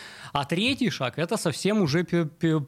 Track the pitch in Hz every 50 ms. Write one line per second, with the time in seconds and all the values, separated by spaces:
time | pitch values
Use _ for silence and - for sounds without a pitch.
0 | - - - - - - - 147 143 - 170 170 208 247 277 254 262 202 - -
1 | 135 120 - - 156 175 233 202 - 175 135 - - 185 214 220 196 143 135 170
2 | 180 - - 170 170 151 - - - 165 156 156 139